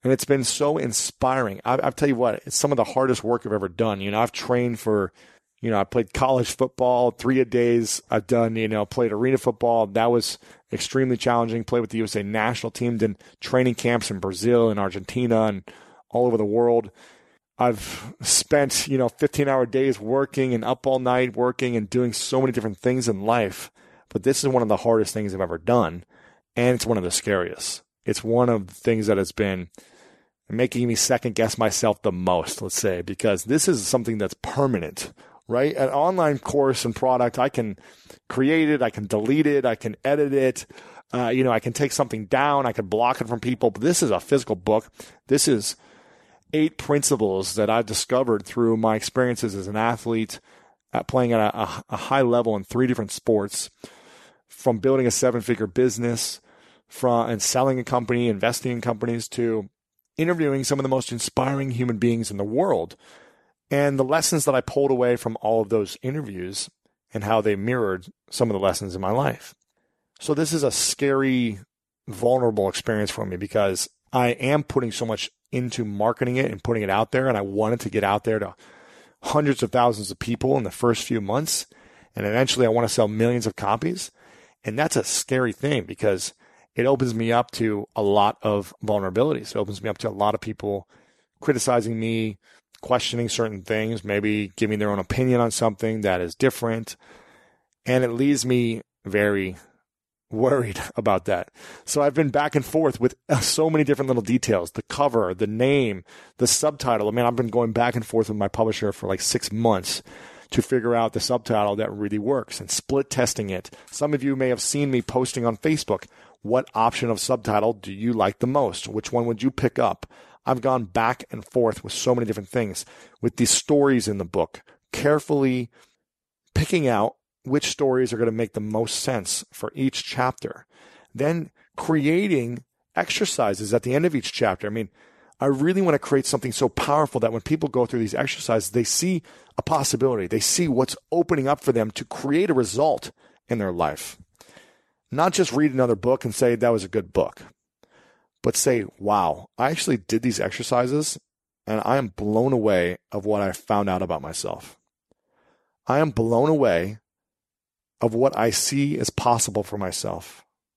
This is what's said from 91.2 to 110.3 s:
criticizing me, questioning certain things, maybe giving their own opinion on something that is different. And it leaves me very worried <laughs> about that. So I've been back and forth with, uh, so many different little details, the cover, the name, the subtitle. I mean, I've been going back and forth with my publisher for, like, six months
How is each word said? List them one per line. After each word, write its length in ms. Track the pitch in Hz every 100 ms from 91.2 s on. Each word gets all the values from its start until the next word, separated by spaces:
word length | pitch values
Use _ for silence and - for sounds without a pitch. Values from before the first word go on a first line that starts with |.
| _ -
criticizing 600 | - 127 - 123 110 113
me, 380 | 113 113 110 98 _ _ _ -
questioning 480 | - 123 - 117 117
certain 340 | - 113 101
things, 400 | 92 110 110 113
maybe 480 | 101 101 107 107 101 -
giving 240 | 107 107
their 120 | 107
own 80 | 101
opinion 400 | 92 123 127 123
on 120 | 117
something 500 | - 113 101 110 110
that 200 | 101 90
is 140 | 87 -
different. 600 | 131 - 117 113 113 - - - - _ _ _ _ _ -
And 180 | 127
it 60 | 127
leaves 360 | 117 139 139 123
me 360 | 123 117 113 - _ -
very 500 | 101 104 101 95 90 - _ _ _ _ _ -
worried 500 | 110 127 139 113 92 -
<laughs> 80 | -
about 300 | 107 95 -
that. 260 | 90 - - - - -
So 160 | 147
I've 120 | 143
been 160 | 139 151
back 260 | 143 147 151
and 100 | 127
forth 340 | 160 156 -
with, 160 | 123 - -
uh, 100 | 135
so 300 | 98 - 160
many 140 | 156
different 240 | 143 143 135
little 140 | 123
details, 500 | 104 123 - 98 85
the 120 | -
cover, 500 | - - 143 117 92
the 140 | 92 104
name, 560 | 107 131 143 120 95 - - - -
the 100 | 120
subtitle. 600 | - 151 143 131 113 104
I 40 |
mean, 140 | 113 120
I've 100 | 120
been 120 | 117
going 240 | 113 117
back 240 | 113 120 123
and 100 | 110
forth 240 | 113 107
with 80 | 107
my 100 | 98
publisher 420 | - 110 107 107
for, 160 | - 101
like, 140 | 95
six 300 | - 120 -
months 520 | 107 117 98 95 - - - -